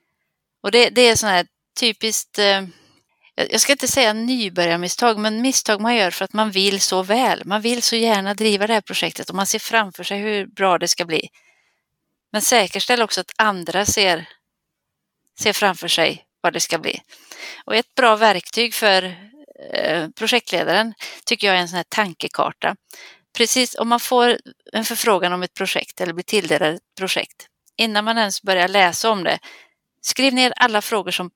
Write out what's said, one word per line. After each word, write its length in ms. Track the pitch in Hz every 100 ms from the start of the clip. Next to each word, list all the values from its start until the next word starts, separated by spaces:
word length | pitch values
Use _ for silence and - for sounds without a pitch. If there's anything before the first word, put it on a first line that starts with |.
| _ _ _ _ _ _
Och 80 | 202
det, 180 | 233 226
det 120 | 208
är 140 | 240 220
sån 140 | 214
här 180 | 180 175 _ _ -
typiskt, 600 | 240 208 220 208 - -
eh, 240 | 202 196 190 - _ _ _ _ _ -
jag, 160 | -
jag 100 | 220
ska 100 | -
inte 160 | 277 254
säga 260 | 277 226
nybörjarmisstag, 1080 | 214 233 262 202 180 175 170 175 - 240 214
men 220 | 214 220
misstag 400 | 254 262 - 202
man 140 | 220 240
gör 160 | 185
för 140 | - 190
att 80 |
man 180 | 208 214
vill 300 | 190 196 196
så 220 | - 190
väl. 380 | 185 226 240 170 -
Man 160 | 214
vill 200 | 226 240
så 140 | - 233
gärna 380 | 226 202 190
driva 340 | 208 220 196 214
det 60 |
här 80 | 226
projektet 480 | - - 165 - -
och 60 | 185
man 120 | 190
ser 120 | 220
framför 440 | - 226 202 170
sig 160 | 175 202
hur 280 | 214 208 190
bra 300 | - 196 170
det 100 | 175
ska 180 | - 170
bli. 240 | 156 - _ _ _ _ _ _ _ _ _ _
Men 100 | 208
säkerställ 600 | - 240 185 196 - 240
också 200 | 220 -
att 100 | 175 -
andra 480 | 214 190 170 175 202
ser, 400 | - 190 165 170 - _ _ _ _ _ _ _ _ _ -
ser 140 | 220
framför 340 | 196 202 170 170
sig 360 | - 156 - _ _
vad 120 | 175
det 60 | 160
ska 180 | - 165
bli. 240 | - - - - - - - - -
Och 100 | 220
ett 200 | - -
bra 200 | 247 214
verktyg 580 | 220 190 - - 233
för, 300 | - 214 190 185 175 208 285 285 - -
eh, 360 | - - 165 160
projektledaren 840 | - 220 240 - 180 160 185 226 208 - - -
tycker 220 | 233 208
jag 80 | 185
är 60 |
en 80 | 175
sån 80 | 180
här 80 | -
tankekarta. 840 | - 202 156 - - - - 156 196 _ - - - _ -
Precis 380 | 226 262 247 -
om 140 | 226
man 100 | 240
får 380 | - 247 240 - - - _
en 120 | 220 220
förfrågan 480 | 226 226 185 180
om 100 | 180
ett 100 | 180
projekt 480 | - 196 - - -
eller 120 | 180
blir 100 | 165
tilldelad 500 | - 214 165 156 156
ett 220 | 175 _ -
projekt, 500 | 185 - - - - _ _ -
innan 280 | 226 208 214
man 120 | 226
ens 240 | 208 -
börjar 260 | 196 185 180
läsa 420 | 202 180 165 226
om 140 | 202
det, 160 | 165 - - - _ _ _ _
skriv 320 | - - 269
ner 200 | 254 254 -
alla 260 | 247 214
frågor 300 | - 214 185
som 200 | 175 180